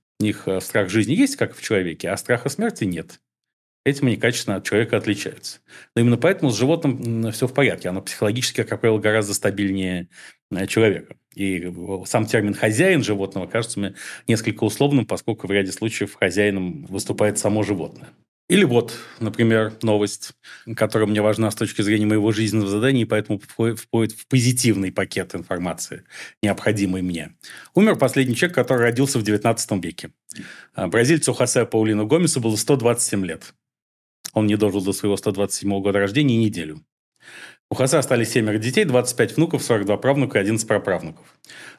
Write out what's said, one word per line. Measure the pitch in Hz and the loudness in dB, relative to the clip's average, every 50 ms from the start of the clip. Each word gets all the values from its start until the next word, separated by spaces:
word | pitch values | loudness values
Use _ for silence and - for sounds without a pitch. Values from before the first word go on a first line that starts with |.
| _ _ _ - | _ _ _ -2
У | 107 | -2
них, | 107 98 - - | -2 -2 -2 -4
э, | - 95 95 | -4 -4 -4
страх | - - - 117 101 92 | -4 -2 -2 -2 0 2
жизни | 92 110 107 107 117 | 2 0 2 2 2
есть, | 208 285 269 269 | 2 2 2 0
как | - 120 - - | -2 -4 -4 -4
в | - | -6
человеке, | - - 113 98 92 87 82 - - 87 | -6 -2 0 0 0 -2 -6 -6 -6 -6
а | 98 | -6
страха | 95 - - 120 117 - 143 | -4 -2 -2 -2 0 -2 -4
смерти | - - 214 233 220 - - | -4 -4 -4 -4 -4 -4 -4
нет. | 98 87 80 78 - - - _ _ _ _ _ _ _ _ _ _ _ _ - | -4 -4 -6 -8 -12 -18 -20 _ _ _ _ _ _ _ _ _ _ _ _ -2
Этим | 135 143 139 143 | -2 0 2 2
они | 131 110 | 0 2
качественно | - - 113 120 - - - 101 | 2 0 0 0 -2 -4 -4 -4
от | 95 - | -4 -2
человека | - - 104 117 107 - | 0 0 0 2 2 0
отличаются. | 107 - 113 104 - - - - - - - - - _ _ - - - _ _ | 0 0 0 -2 -2 -4 -8 -12 -12 -14 -16 -16 -16 _ _ -20 -20 -20 _ _
Но | 117 117 | 2 4
именно | 120 120 | 4 4
поэтому | 113 120 165 196 190 - 139 | 4 4 2 2 2 2 0
с | 117 | 0
животным, | 104 123 131 165 - - 143 123 113 127 117 113 113 113 | 2 2 2 2 2 0 -2 -2 -2 -4 -4 -4 -2 -2
м, | 113 107 | -4 -2
все | - 135 | -2 -2
в | 120 - | -2 2
порядке. | - 139 113 87 80 - 92 | 2 2 2 0 -2 -6 -6
Оно | 90 95 | -6 -6
психологически, | - - - - - 104 107 127 127 - - - 110 | -8 -10 -6 -2 -2 -2 0 -2 -4 -4 -2 -4 -4
как | - - 104 | -4 -4 -2
правило, | - 117 110 107 | 0 2 2 2
гораздо | 104 107 107 110 107 101 98 | 2 2 2 0 0 -2 -4
стабильнее, | - - 104 98 98 101 98 98 95 95 92 90 90 82 - _ - - - - _ _ _ | -2 -2 -2 -2 0 -2 -2 -2 -2 -2 -4 -4 -6 -6 -10 _ -20 -20 -20 -20 _ _ _
э, | - 90 95 | -6 -6 -4
человека. | 95 - 113 113 107 92 76 - - - - _ _ _ | -2 2 4 4 4 4 0 -4 -12 -20 -20 _ _ _
И, | - 98 95 92 87 85 | -6 -4 -4 -4 -4 -6
э, | 90 90 85 87 95 98 92 90 | -8 -10 -10 -10 -8 -8 -8 -4
сам | - - 120 107 | -2 0 0 0
термин | 107 - 117 104 104 101 | 0 0 0 0 0 -2
«хозяин» | - - - 110 110 175 190 190 156 113 | 0 0 0 2 2 4 4 4 2 2
животного | 104 104 98 98 95 - 98 90 | 0 -2 -2 -4 -6 -6 -8 -8
кажется | 85 - 113 117 - - 104 | -4 -4 -4 -4 -4 -6 -6
мне | 101 95 - - - - - - - | -6 -6 -8 -10 -16 -16 -18 -6 -2
несколько | - 117 107 - - 101 - - | 0 0 0 0 -4 -2 0 -2
условным, | 107 104 - 139 143 143 135 110 | -2 2 2 2 2 4 2 2
поскольку | - 98 90 - - 110 - - | 0 -2 -4 -4 -6 -6 -6 -4
в | 92 | 0
ряде | 98 101 98 95 92 | 0 0 0 0 -4
случаев | - 107 110 107 - 104 98 - | -4 -6 -4 -4 -4 -6 -6 -4
хозяином | - - 95 85 98 104 104 98 98 92 90 85 76 - | -2 -2 0 2 2 2 2 2 0 -2 -4 -6 -8 -10
выступает | - 92 98 - - 107 - 107 104 95 - | -8 -8 -6 -6 -4 -2 0 0 0 0 0
само | - 107 104 107 104 | 0 0 0 0 0
животное. | 95 101 90 76 78 - - - - - _ _ _ _ _ _ - | 0 -2 -2 -4 -8 -10 -16 -20 -20 -20 _ _ _ _ _ _ 2
Или | 175 196 196 | 4 4 4
вот, | 143 120 120 - - - - - - - - | 4 4 2 0 0 -4 -14 -16 -18 -10 -8
например, | 117 110 104 - 117 113 113 110 110 107 113 - - | -6 -4 -2 2 2 4 4 4 2 0 -4 -4 0
новость, | 113 107 104 104 101 - - - - - _ _ - - - - - 113 | 0 2 2 2 0 -2 -6 -14 -16 -18 _ _ -20 -20 -18 -16 -12 -4
которая | - 110 104 - 113 107 | -2 -2 0 2 2 2
мне | 101 107 104 | 2 2 2
важна | 104 107 107 110 113 107 | 2 2 2 2 0 0
с | 104 | 0
точки | - 117 104 - - 107 | -2 -4 -4 -2 -2 0
зрения | 101 107 107 104 | 2 2 2 2
моего | 104 107 107 101 110 110 | 2 2 2 2 2 2
жизненного | 104 113 107 104 110 104 98 | 2 0 0 0 0 0 0
задания, | 98 104 110 135 135 127 113 | 0 2 2 2 2 2 2
и | |
поэтому | - 110 107 104 - 113 95 | 0 0 -2 -2 -2 -4 -6
вхо-, | - - - - 113 113 113 | -6 -8 -4 -2 -2 -2 -2
входит | 110 - - - 117 113 110 113 | -4 -6 -2 0 0 0 0 -2
в | - - | -8 -4
позитивный | - - 131 117 123 127 123 120 120 107 98 95 92 | 0 2 2 2 2 2 2 2 2 2 2 0 -2
пакет | 90 - 95 - - 107 92 87 - | -2 -4 -4 -4 -4 -6 -6 -6 -8
информации, | 92 87 - 92 87 90 90 82 85 - - - - - _ - - - - - _ - | -10 -8 -6 -6 -4 -4 -4 -6 -6 -10 -12 -14 -16 -18 _ -20 -18 -18 -18 -8 _ -2
необходимый | 104 98 - - 110 107 107 101 92 92 92 90 | -2 -2 0 0 0 0 2 0 0 -2 -2 -4
мне. | 92 87 82 76 78 - _ - - - - - - - | -4 -4 -6 -8 -12 -16 _ -20 -20 -20 -20 -20 -2 2
Умер | 180 208 220 185 | 4 6 6 6
последний | 120 139 127 - 139 135 123 120 | 4 2 2 2 2 2 2 2
человек, | 117 - 175 175 | 0 0 0 2
который | - 120 - 135 123 | 0 2 2 2 4
родился | 117 120 117 127 139 135 - 117 | 4 4 4 2 2 2 0 0
в | 107 | 0
девятнадцатом | 101 104 101 - 120 113 - - - 110 95 87 | 0 0 2 2 0 0 0 -2 -4 -4 -4 -4
веке. | 85 80 - - - - _ _ - - - - - - - - _ _ | -6 -8 -10 -14 -16 -18 _ _ -20 -18 -18 -18 -18 -20 -20 -20 _ _
А, | - 95 90 | -6 -4 0
бразильцу | 82 113 117 131 170 156 - - 120 | 2 4 4 4 4 4 2 0 0
Хосе | - 127 120 - 131 117 | 0 0 0 2 0 0
Паулино | - - 113 110 107 107 104 107 | 2 2 2 2 2 2 0 2
Гомесу | 107 135 170 180 156 - 131 | 2 2 2 2 2 0 0
было | 117 117 110 | 0 0 0
сто | 104 - - 147 | 0 0 2 2
двадцать | 131 117 117 120 117 - - | 2 2 2 2 0 -2 -2
семь | - 101 95 | -2 -2 -4
лет. | 87 80 - - - - _ _ _ _ _ _ _ _ _ _ _ _ _ - - - | -4 -6 -10 -14 -18 -20 _ _ _ _ _ _ _ _ _ _ _ _ _ -16 -6 -2
Он | 110 110 | 0 2
не | 104 104 | 2 2
дожил | 107 107 104 92 101 92 | 2 2 2 2 0 -2
до | 98 95 | -2 -2
своего | - - 104 101 92 | -2 0 -2 -2 0
сто | - 110 | -2 -2
двадцать | 95 95 101 98 - - | -2 -2 -2 -4 -4 -4
седьмого | - 101 101 98 95 | -4 -2 -2 -2 0
года | 101 98 101 | 0 0 0
рождения | 98 98 101 139 151 139 117 | 0 0 2 2 2 4 4
и | 113 | 2
неделю. | 113 107 101 87 82 78 76 78 - _ _ _ _ _ _ _ _ - - - - - - _ _ _ | 2 2 0 -4 -8 -10 -12 -14 -18 _ _ _ _ _ _ _ _ -20 -20 -20 -20 -20 -20 _ _ _
У | - | -2
Хосе | - 127 135 170 156 | 0 0 2 2 2
остались | 127 - 131 120 113 113 | 2 2 2 0 0 0
семеро | - 127 113 107 104 | 0 0 2 2 0
детей, | 110 107 123 - 214 214 | 0 -2 0 2 2 2
двадцать | 165 123 123 120 123 - | 4 4 2 2 2 0
пять | - 120 104 - | 0 0 2 2
внуков, | - 160 165 - 127 - | 2 2 2 0 -2 0
сорок | - 120 107 101 | 0 0 2 2
два | 98 104 - | 2 0 2
правнука | - 127 139 147 135 123 - 107 | 2 2 2 2 2 2 2 2
и | |
одиннадцать | 95 101 113 107 - | 2 2 0 -2 0
праправнуков. | - 113 101 - - 92 85 87 82 78 - - _ _ _ _ - - - - - - | 0 -2 0 0 0 -2 -2 -4 -8 -12 -16 -20 _ _ _ _ -20 -20 -20 -20 -20 -10